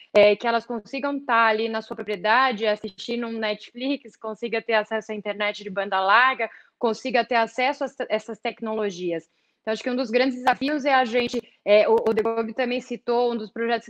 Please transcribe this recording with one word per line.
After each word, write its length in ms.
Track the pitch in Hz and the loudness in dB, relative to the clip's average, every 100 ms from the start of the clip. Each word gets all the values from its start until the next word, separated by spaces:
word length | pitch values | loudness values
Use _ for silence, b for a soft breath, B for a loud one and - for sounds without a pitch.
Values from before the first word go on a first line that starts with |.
| b 214 | b 6
É, 200 | 208 208 | 6 6
que 100 | 240 | 2
elas 180 | 233 | -2
consigam 540 | - 240 208 269 285 285 | -2 -8 -8 -6 -4 -4
tá 280 | 277 233 226 | 0 2 4
ali 220 | 220 226 | 2 -2
na 140 | 220 | -4
sua 140 | 220 233 | -8 -10
propriedade, 680 | 202 202 190 226 262 220 | -8 -4 2 4 2 2
assistindo 600 | 214 214 214 - - 233 233 | 0 -2 -4 -12 -8 -6 -6
um 100 | 226 | -4
Netflix, 800 | 220 208 - 247 262 285 220 - | -4 -6 -10 -8 -4 -4 -8 -14
consiga 460 | 220 214 233 226 | -12 -8 -4 -4
ter 120 | - | 0
acesso 360 | 220 208 220 208 | 0 0 -4 -6
à 40 | |
internet 500 | 214 208 202 208 208 | -8 -6 -4 -4 -4
de 40 | 208 | -8
banda 320 | 196 196 190 | -6 -2 0
larga, 480 | 190 214 254 262 226 b b _ | 4 6 4 2 -4 b b _
consiga 460 | 240 220 262 240 | -2 -2 0 0
ter 100 | 226 | 2
acesso 480 | 240 226 - 254 285 | 0 0 0 -2 -2
a 40 | 269 | -6
essa, 200 | - 254 | -6 -4
essas 300 | 214 - 220 | -4 -4 -8
tecnologias. 880 | 240 - 226 220 208 175 180 165 - _ _ _ | -8 -6 -6 -2 -4 -4 -4 -4 -6 _ _ _
Então, 120 | - | -6
acho 100 | 220 | -4
que 80 | - | -2
um 60 | 247 | -2
dos 140 | 254 | 0
grandes 260 | 233 269 247 | 0 0 0
desafios 480 | 254 247 269 302 | 0 0 0 -2
é 100 | 269 | 2
a 120 | 262 254 | 2 2
gente, 360 | 240 240 247 b b | 0 -2 -4 b b
é, 240 | - 208 214 | 4 6 6
o, 60 | |
o 180 | 226 214 | 4 2
Degobi 400 | 220 214 226 226 | 0 0 -2 -4
também 300 | 226 247 247 | -4 -2 -4
citou 500 | - 240 - 240 247 | -6 -8 -2 0 0
um 40 | 240 | -2
dos 140 | 208 | -6
projetos, 380 | - 233 233 - | -6 -2 -2 -4